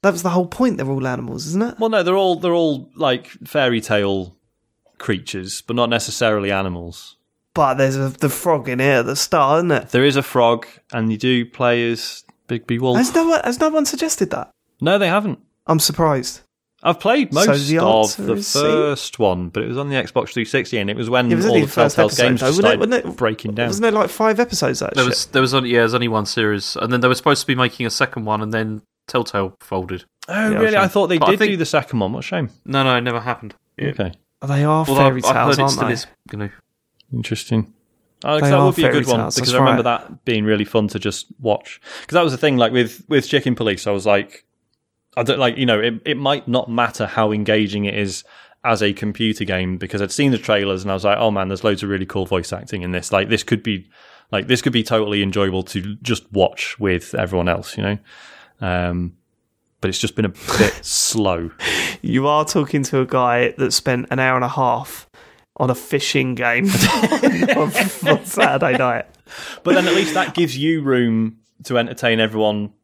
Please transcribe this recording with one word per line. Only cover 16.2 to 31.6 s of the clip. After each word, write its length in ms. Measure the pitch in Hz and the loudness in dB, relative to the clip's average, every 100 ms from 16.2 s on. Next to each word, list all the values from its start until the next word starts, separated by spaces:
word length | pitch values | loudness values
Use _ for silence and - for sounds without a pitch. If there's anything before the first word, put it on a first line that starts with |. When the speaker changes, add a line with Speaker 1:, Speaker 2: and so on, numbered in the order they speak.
| 123 - _ _ _ _ | -4 -12 _ _ _ _
Speaker 2:
I've 160 | 170 170 | -2 0
played 340 | 202 269 247 | 2 2 2
Speaker 1:
So 100 | 143 208 | 2 4
Speaker 2:
most 220 | 143 143 | 2 2
Speaker 1:
the 100 | 160 | 2
Speaker 2:
of 60 | |
Speaker 1:
answer 380 | 170 110 110 - | 4 4 2 0
Speaker 2:
the 100 | 101 | -4
Speaker 1:
is 120 | 104 104 | -4 -2
C? 120 | 139 | 0
Speaker 2:
first 580 | 147 156 151 135 - - | 2 2 0 -2 -8 0
one, 320 | 104 90 87 | 0 2 -4
but 120 | 104 | -6
it 40 | 110 | -4
was 80 | 123 | -6
on 140 | 143 | -4
the 60 | 135 | -4
Xbox 340 | - 131 - | -2 -2 -2
three 140 | - 110 | -4 -2
sixty, 320 | 135 - 117 | -2 -2 -4
and 100 | 101 | -2
it 80 | 113 | -4
was 140 | 113 | 0
when 200 | 123 123 | 2 2
Speaker 1:
It 40 | |
was 100 | 113 | 2
Speaker 2:
all 60 | 214 | 4
Speaker 1:
only 100 | 226 | 4
Speaker 2:
the 40 | 143 | 4
Speaker 1:
the 60 | |
first 240 | - 113 - | 2 2 4
Speaker 2:
Telltale 100 | 107 | 2
Speaker 1:
episode, 160 | - 123 | 4 2
Speaker 2:
games 120 | 123 | 4
Speaker 1:
though, 60 | 131 | 2
Speaker 2:
just 160 | 165 | 4
Speaker 1:
wasn't 40 | 202 | 4
it? 20 | - | 4
Speaker 2:
started 120 | 226 | 2
Speaker 1:
Wasn't 240 | 247 - | 2 -2
it, 40 | - | -2
Speaker 2:
breaking 360 | 113 107 107 | -2 -2 -6
down. 120 | 107 120 | -4 -2
Speaker 1:
wasn't 160 | 202 | 0
there, 100 | 233 | 0
like, 160 | 214 202 | 2 0
five 320 | - 220 214 | 0 0 2
episodes 400 | 240 202 135 131 | 0 0 -2 -2
of 80 | - | -4
that 60 | |
Speaker 3:
There 100 | 135 | 0
Speaker 1:
shit? 60 | 123 | 0
Speaker 3:
was, 160 | 120 - | 0 0
there 160 | 135 | 2
was 100 | 131 | 2
only, 180 | 135 127 | 2 2
yeah, 60 | 120 | 4
there 40 | |
was 120 | 113 | 4
only 140 | 120 120 | 2 2
one 160 | 110 | 0
series, 520 | 101 - 107 104 - - | 0 0 0 0 -4 -4
and 140 | 113 | -2
then 100 | 123 | 2
they 60 | 127 | 2
were 60 | |
supposed 280 | 127 151 139 | 2 2 2
to 40 | - | 0
be 80 | |
making 300 | 127 123 - | 0 0 -2
a 60 | 117 | -4
second 340 | - 131 127 | -2 -2 -2
one, 160 | 107 107 | -4 -2
and 140 | 107 | -2
then 260 | 110 110 107 _ _ - | -2 -4 -6 _ _ -4
Telltale 480 | 127 113 104 95 _ | -4 -2 -2 -4 _
folded. 440 | - 95 92 90 - _ - | -6 -6 -6 -10 -12 _ -8
Speaker 2:
Oh, 40 | |
Speaker 1:
Yeah, 160 | 185 220 214 | -4 -2 0
Speaker 2:
really? 100 | 220 | 2
Speaker 1:
okay. 80 | 208 | 2
Speaker 2:
I 100 | 190 | 2
thought 200 | 202 185 | 2 2
they 100 | 170 | 2
Speaker 3:
But 100 | 151 | 2
I 20 | |
Speaker 2:
did 60 | 202 | 2
Speaker 3:
think 100 | 214 | 2
Speaker 2:
do 60 | |
the 80 | 190 | 0